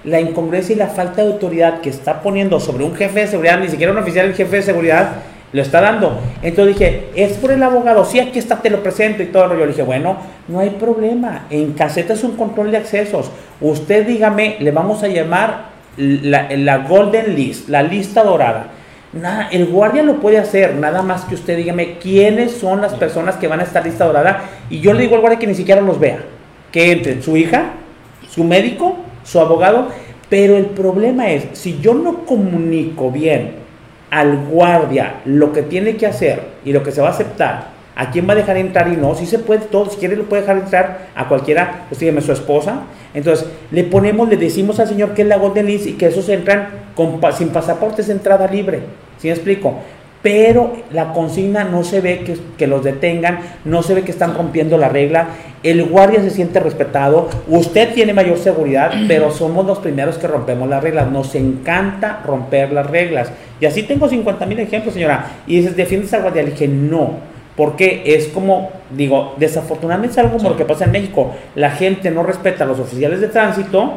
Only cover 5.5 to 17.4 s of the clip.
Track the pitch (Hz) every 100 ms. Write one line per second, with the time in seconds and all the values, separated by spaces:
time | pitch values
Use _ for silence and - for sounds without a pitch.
5.5 | 139 135 165 202 226 185 110 - - 170
6.5 | 170 202 196 185 - - 165 202 202 262
7.5 | 269 254 247 240 220 185 247 254 254 226
8.5 | 220 226 202 190 185 214 208 175 190 185
9.5 | 170 147 139 127 127 165 190 - - -
10.5 | 175 196 202 233 226 220 240 240 165 -
11.5 | 151 151 147 151 175 170 220 240 226 220
12.5 | - 208 214 208 202 208 180 135 - -
13.5 | - 151 151 147 208 214 233 214 202 214
14.5 | - 143 151 185 214 208 175 160 175 220
15.5 | - - - - - 139 143 143 139 135
16.5 | 139 139 135 135 185 202 220 220 165